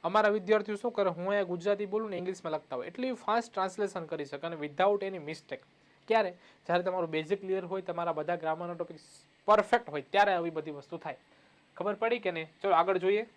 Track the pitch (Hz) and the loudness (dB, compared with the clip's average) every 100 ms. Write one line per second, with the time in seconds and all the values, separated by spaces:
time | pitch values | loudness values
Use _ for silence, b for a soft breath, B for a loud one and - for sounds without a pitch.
0 | 175 208 214 214 185 214 208 208 240 226 | 4 4 4 2 4 2 2 -4 -2 0
1 | 190 165 185 202 180 175 190 202 208 208 | 0 0 0 0 0 -2 0 0 0 -4
2 | 220 180 180 185 170 156 - 127 143 214 | -4 -4 -6 -6 -4 -6 -4 -8 -8 -6
3 | 254 240 - 233 233 - 190 185 202 190 | -6 -4 0 0 0 -4 -4 -2 -4 -4
4 | 160 160 143 143 165 165 147 143 196 202 | -6 -6 -6 -6 -8 -6 -6 2 2 4
5 | 196 185 147 160 - 131 _ _ b b | -2 -6 -10 -12 -12 -14 _ _ b b
6 | - 220 196 180 b b - 175 180 185 | 2 2 2 -4 b b 0 2 2 -2
7 | 170 156 156 165 190 190 175 190 185 170 | 0 -2 0 -2 0 -2 -2 -6 -4 -2
8 | 170 160 170 175 160 160 175 175 170 165 | -2 -2 -2 -2 -2 -4 -6 -8 -10 -10
9 | - - _ _ - 208 208 233 233 147 | -20 -20 _ _ 4 4 6 0 0 -8
10 | 139 196 202 180 170 160 151 143 - 170 | 0 2 4 4 0 -4 -8 -12 -12 -12
11 | 156 127 _ b b b b - 185 202 | -10 -12 _ b b b b -6 -4 0
12 | 226 240 196 170 160 _ 196 170 180 185 | 0 2 -2 -4 -8 _ 4 4 4 2
13 | 185 208 233 | 2 2 -2